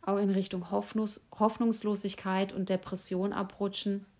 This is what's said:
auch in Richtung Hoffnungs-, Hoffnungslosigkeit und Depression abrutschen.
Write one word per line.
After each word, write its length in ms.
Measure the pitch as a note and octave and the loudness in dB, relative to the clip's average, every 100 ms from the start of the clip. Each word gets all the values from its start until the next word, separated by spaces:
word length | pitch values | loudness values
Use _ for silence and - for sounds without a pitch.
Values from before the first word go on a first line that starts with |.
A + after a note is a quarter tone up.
auch 160 | - G3+ | 2 2
in 120 | G3+ | 4
Richtung 400 | F#3+ F#3+ F#3 F3 | 4 2 -4 -2
Hoffnungs-, 500 | G3+ G#3 G#3+ G#3+ - _ - | -2 0 -2 -2 -4 _ 2
Hoffnungslosigkeit 1120 | G#3+ A3 A#3 A3 G#3 G3 G3 - F#3+ F#3+ G3 | 2 4 2 2 0 0 -2 -4 0 0 0
und 160 | - F#3 | -2 0
Depression 640 | F#3 - F#3 - F#3 G3 | 0 0 -4 -2 0 0
abrutschen. 760 | G3 F#3+ - G3+ G3 G3+ G3+ G3 | 0 -4 -2 -4 -2 -2 -2 -6